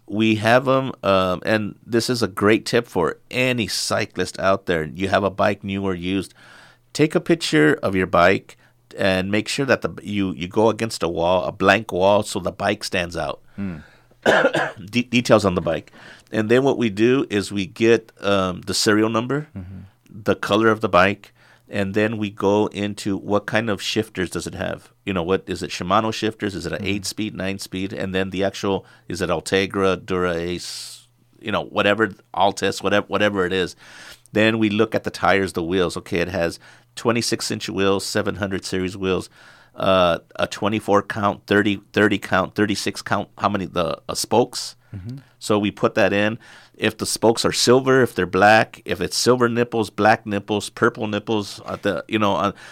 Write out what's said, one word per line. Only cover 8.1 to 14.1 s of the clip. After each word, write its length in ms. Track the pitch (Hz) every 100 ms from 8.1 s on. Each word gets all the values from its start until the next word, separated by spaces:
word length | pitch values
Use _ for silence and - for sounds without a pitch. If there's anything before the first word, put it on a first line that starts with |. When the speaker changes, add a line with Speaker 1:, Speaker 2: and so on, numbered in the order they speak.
| 87 87 101 - - _ _ _ -
Speaker 1:
and 360 | 98 92 95
make 160 | 107 104
sure 180 | - 135
that 160 | 107
the, 80 | 82 92
you, 300 | - 104 95
you 140 | 67 90
go 220 | 107 110
against 320 | 110 113 -
a 60 | 82
wall, 380 | 85 85 92 67
a 60 |
blank 400 | - 95 98 107
wall, 280 | 90 95 104
so 160 | 104 104
the 120 | 90
bike 320 | - 101 104
stands 320 | - 95 87 85
out. 260 | 71 - - -
Speaker 2:
Hmm. 220 | 98 80 - _ _